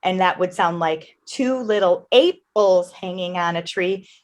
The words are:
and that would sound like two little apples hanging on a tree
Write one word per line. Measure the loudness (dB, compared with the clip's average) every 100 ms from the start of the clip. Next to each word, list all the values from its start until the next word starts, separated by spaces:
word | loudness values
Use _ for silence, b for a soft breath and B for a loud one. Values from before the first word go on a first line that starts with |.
and | -2 0
that | 0 0
would | -4
sound | 0 -2 0
like | -2 -4 -8 _
two | -18 -4 -2 -2
little | -2 2 2 0 2
apples | 4 4 0 _ 0 4 2 0
hanging | -10 -10 -8 -6 -2
on | -2
a | -2
tree | -6 -4 -2 -4 -8 b